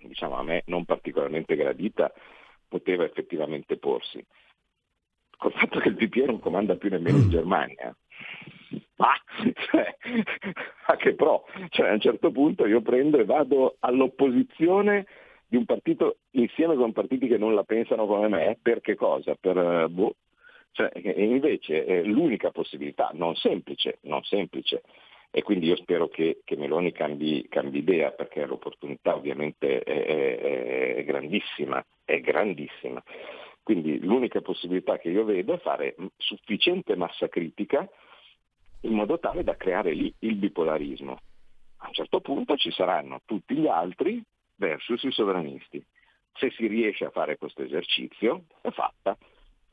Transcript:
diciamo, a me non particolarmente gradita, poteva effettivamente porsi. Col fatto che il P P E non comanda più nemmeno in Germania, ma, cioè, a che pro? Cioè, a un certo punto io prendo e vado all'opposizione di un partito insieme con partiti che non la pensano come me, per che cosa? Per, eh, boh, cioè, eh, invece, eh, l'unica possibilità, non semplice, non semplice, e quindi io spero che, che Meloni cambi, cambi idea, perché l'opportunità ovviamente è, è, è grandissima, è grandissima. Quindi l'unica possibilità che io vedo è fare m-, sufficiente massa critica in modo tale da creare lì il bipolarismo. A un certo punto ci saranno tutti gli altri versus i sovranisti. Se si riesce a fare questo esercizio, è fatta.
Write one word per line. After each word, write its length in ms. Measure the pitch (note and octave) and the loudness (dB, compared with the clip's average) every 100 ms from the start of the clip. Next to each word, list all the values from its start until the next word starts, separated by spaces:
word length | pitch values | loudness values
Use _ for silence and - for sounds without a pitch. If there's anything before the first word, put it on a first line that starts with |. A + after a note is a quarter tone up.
diciamo, 340 | - - D#2+ C2 | -18 -8 -6 -4
a 60 | |
me 200 | C#2 E2+ - | -2 -2 -2
non 200 | F2 E2 | -4 -2
particolarmente 680 | E2 D#2+ C#2+ C#2 D2+ D2+ D#2 | -2 -2 -2 -2 -2 -2 0
gradita, 540 | C#2+ C2 G#2+ - D#2 - - - - _ _ | 0 -2 -4 0 -2 -4 -20 -20 -20 _ _
poteva 380 | F#2 - F2+ | -6 0 0
effettivamente 720 | D#2 - D2 D#2+ D2 D2+ - C2+ | 0 -4 -6 -4 -4 -6 -6 -4
porsi. 480 | C#2+ B1 - - - _ _ _ _ _ _ _ _ _ _ - | -2 -2 -4 -14 -18 _ _ _ _ _ _ _ _ _ _ -4
Col 160 | - | -2
fatto 260 | - - - | 0 0 2
che 100 | - | 0
il 80 | F#2 | 2
P 120 | A2 | 0
P 80 | A#2 | 2
E 100 | C3+ | 2
non 140 | A2 | 0
comanda 360 | - F2 G#2 F2+ | -2 0 2 0
più 120 | G3 | 0
nemmeno 300 | F#2 E2+ - | 0 4 6
in 100 | G#2+ | 6
Germania, 680 | E2+ D#2+ F#2 B1+ - B1 - _ - - - - - - - - - | 4 2 2 0 -6 -12 -12 _ -18 -16 -16 -18 -20 -12 -12 -10 2
ma, 160 | A#2+ C3+ - - - - - | 2 2 -2 -2 -2 0 2
cioè, 240 | D#4+ - - - A#3+ - - G#3 E3+ - - - | 2 2 -4 -4 -2 -2 -4 -8 -10 -12 -4 2
a 100 | D#3+ | 4
che 180 | G#3+ | 4
pro? 300 | - C#3+ - - - F#3 | 4 4 2 -2 -14 -4
Cioè, 220 | - A2+ | 0 2
a 20 | |
un 80 | G#2 | 4
certo 300 | C3 A#2 E3 | 2 2 2
punto 360 | A#2+ D3 F#3 A#2+ | 2 2 4 4
io 140 | A2+ | 2
prendo 380 | A2+ B2 D3 D3 | 4 2 4 4
e 60 | |
vado 520 | G2+ C#3 C3+ C3+ B2+ - | 4 2 4 4 2 0
all'opposizione 1200 | B2 B2+ C3 - C3+ B2 B2+ - E3 F#3+ G#3 G3+ G3 - - - _ | 0 2 2 2 2 4 0 2 4 4 4 2 0 -12 -20 -20 _
di 100 | A#3+ | 0
un 100 | A#3 | 2
partito 500 | - - E3 D#3+ - _ | 0 0 2 0 0 _
insieme 460 | C3 A#2 - E3 D3 | 0 2 2 2 4
con 160 | A#2+ | 2
partiti 340 | G#2+ G2+ C3 B2 | 0 -2 0 2
che 100 | A2 | 2
non 180 | G#2+ | 4
la 100 | G#2+ | 2
pensano 420 | - A2 A2+ A2+ G#2+ | 2 0 0 0 2
come 220 | G#2 G#2+ | 2 2
me, 300 | F#2+ D#2+ A2+ | 2 2 2
per 200 | - A2+ | 2 2
che 140 | - | 0
cosa? 420 | G2+ A2 C#2 - D2 | 0 0 0 -2 -2
Per, 180 | F#2 F2+ | 0 2
eh, 300 | F2 E2+ D#2+ | 4 2 2
boh, 260 | F2 G#2 - _ _ - - _ | 2 0 -2 _ _ -20 -20 _
cioè, 160 | - A2 | -2 -2
eh, 320 | - G2+ F#2 | -2 -4 0
invece, 600 | G#2+ B2+ D3 F#2+ - D#2 - | 2 4 2 0 0 -2 2
eh, 160 | F2+ | 2
l'unica 480 | G2 G#2+ E3+ G#2 F2+ | 2 4 2 2 -2
possibilità, 640 | E2 E2 D2 C#2+ - - | -4 -6 -6 -6 -2 -2
non 220 | D#2 E2+ D#2+ | -2 -2 0
semplice, 640 | A#3+ A#2 - - - - | 0 0 -4 -4 -4 -4
non 220 | D2 D2 | -4 -6
semplice, 580 | - G2+ F2+ C2+ - - - - - - _ | -2 -2 -2 -6 -6 -6 -8 -20 -20 -20 _
e 120 | - | -2
quindi 260 | - F#2+ E2 | 0 2 2
io 80 | F2 | 0
spero 320 | - F2 E2 | 0 0 0
che, 320 | - E2 - | 0 -2 -2
che 120 | - D2+ | -6 -6
Meloni 340 | C#2+ D#2+ F2 | -2 0 0
cambi, 560 | - D2+ D2 D2+ D2 - | -2 -4 -2 -2 -2 -2
cambi 300 | - C#2 C#2 | -4 -2 -2
idea, 320 | D2+ F2 C#2+ | 2 2 2
perché 340 | - - - | -2 -8 -6
l'opportunità 680 | C#2+ C2+ - - C#2+ C#2 F#2 | -6 -6 -10 -10 -10 -6 -2
ovviamente 720 | E2+ C#2+ C2+ D2+ - C#2+ C2 | -2 -2 -4 -6 -2 -2 0
è, 200 | - C#2+ | -2 -2
è, 880 | - D#2 C2+ A#1+ C2+ C2+ B1 C2 B1+ A#1+ | 0 0 0 0 -2 -2 -2 -2 -2 -2
è 80 | |
grandissima, 800 | D2 C#2 C#2+ G#2 - - C2+ C2 - _ | -2 -4 -2 -4 -4 -8 -4 -4 -6 _
è 140 | - D#2 | -2 0
grandissima. 840 | - C#2+ G#2 D#2+ C#2+ - C2 B1 - - - - - - | 2 2 2 -2 -8 -10 -10 -10 -12 -16 -16 -16 -18 -6
Quindi 380 | - F#2 D#2 D2 | 0 0 0 -2
l'unica 400 | F#2 B2 A#2+ G2+ | 2 2 2 -2
possibilità 580 | F2 F2+ F2 F2+ - F#2 | -4 -6 -2 -2 0 -2
che 120 | E2+ | 0
io 120 | F#2 | 0
vedo 320 | A2 F#2+ G#2 | 2 0 0
è 40 | F3 | -2
fare 360 | - C#2 C#2 - | -2 -2 -4 -6
m-, 100 | F#2 - | -12 -8
sufficiente 800 | - G#2 - G2+ - F3+ - F#2+ | -8 -8 -6 0 0 0 0 -2
massa 320 | E2+ - E2+ | -2 -4 -4
critica 600 | - E2 - G2+ - G3 - - - _ _ _ _ _ - | -4 -6 -6 -2 0 -2 -10 -20 -20 _ _ _ _ _ -10
in 140 | A2+ | -2
modo 260 | A2 G#2 E3+ | 0 0 0
tale 240 | A2+ E3 | -2 -2
da 120 | F3+ - | -2 -2
creare 360 | F#2 F2+ F#2 | 0 0 0
lì 180 | D#2 - - | -2 -4 -4
il 140 | A2 | -4
bipolarismo. 840 | G#2+ G2 - D#2+ D#2 D2 C2+ C#2 B1+ - - - - - - | 0 -2 0 0 0 -2 -8 -12 -14 -16 -20 -20 -20 -20 -18
A 100 | - | -10
un 60 | |
certo 260 | - - - | -8 -2 -2
punto 380 | - C#3 - D3 | -2 -2 0 0
ci 160 | - | 0
saranno 480 | - F2+ F2 C#2 C2 | 0 2 0 -2 -10
tutti 300 | - D#4+ - | -6 -6 -2
gli 140 | D4+ D#4 | 0 2
altri 520 | - F2 - - A#3+ A3+ _ _ - | 2 0 -2 -2 -4 -8 _ _ -6
versus 480 | G2 D2+ - A#2+ | -4 -4 -4 -4
i 80 | C#3 | -2
sovranisti. 680 | B2 G#2 F#2 D2+ C#2 - C#2+ - _ _ _ _ | 0 0 0 -2 -8 -14 -18 -20 _ _ _ _
Se 180 | - C#3 | -4 -4
si 160 | - A2+ | -2 -2
riesce 380 | A2 A2 F#2+ | 0 0 -2
a 60 | D#2+ | -4
fare 280 | - D#2 D2+ | -4 -4 -4
questo 240 | D2 - | -8 -10
esercizio, 800 | C2+ D2 - - B1+ - A2 F3+ F3 _ | -6 -6 -2 -4 -4 -2 -2 -2 -6 _
è 100 | - | -8
fatta. 460 | - - - - - _ _ _ _ _ | -4 -6 -4 -4 -4 _ _ _ _ _